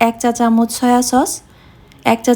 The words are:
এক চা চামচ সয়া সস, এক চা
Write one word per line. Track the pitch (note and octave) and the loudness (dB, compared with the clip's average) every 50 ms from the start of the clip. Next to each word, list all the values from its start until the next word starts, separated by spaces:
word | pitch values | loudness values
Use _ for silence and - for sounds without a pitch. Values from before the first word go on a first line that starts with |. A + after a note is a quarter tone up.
| A#3+ A#3 | -2 -2
এক | A3+ A#3 | -2 -2
চা | - A#3+ A#3 A#3+ | -4 -4 0 0
চামচ | A#3+ A#3 A3+ A3+ A#3 A3+ - - | 0 2 2 2 0 0 -2 -2
সয়া | B3+ B3 B3 B3 B3 - | 0 2 2 2 0 0
সস, | B3+ B3+ D4+ - - - - - - - - - - - - _ - - - | 0 0 0 -2 -4 -10 -14 -20 -20 -20 -20 -20 -20 -20 -20 _ -20 -6 -2
এক | A#3 A3+ A3+ - | -2 -2 0 0
চা | B3 A#3+ | 0 0